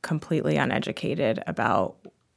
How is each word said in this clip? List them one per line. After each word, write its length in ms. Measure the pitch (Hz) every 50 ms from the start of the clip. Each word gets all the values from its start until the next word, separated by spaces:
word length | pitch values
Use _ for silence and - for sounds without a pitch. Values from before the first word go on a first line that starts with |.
completely 540 | - - 165 151 - - 165 151 - 151 151
uneducated 840 | 143 135 127 127 - - - - - - - 139 - 135 113 113 - -
about 500 | - - - 110 113 101 101 92 - - - - - - _ _ _ _